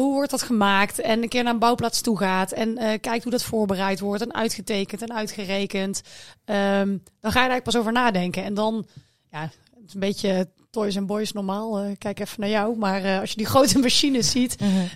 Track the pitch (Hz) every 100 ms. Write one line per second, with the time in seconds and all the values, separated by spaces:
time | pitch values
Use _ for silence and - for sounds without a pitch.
0 | 269 277 277 254 - 226 202 196 202 -
1 | 233 220 233 247 240 233 233 240 233 -
2 | - 202 190 185 190 - 220 226 220 214
3 | - 233 247 240 - 226 208 190 196 190
4 | 202 202 240 220 226 - 190 208 196 208
5 | 226 233 214 - 185 196 202 196 196 190
6 | - - - - - 208 196 196 196 196
7 | - _ 214 254 254 254 240 240 220 240
8 | 247 185 180 180 196 202 214 226 - -
9 | _ _ _ 151 160 - _ 240 202 196
10 | 196 202 202 185 185 _ _ 226 208 196
11 | 196 208 214 202 196 196 220 202 202 202
12 | 214 196 208 - 202 214 208 226 202 196
13 | 190 190 190 - 214 269 269 - 254 -
14 | 294 262 220 254 247 - 202 190 180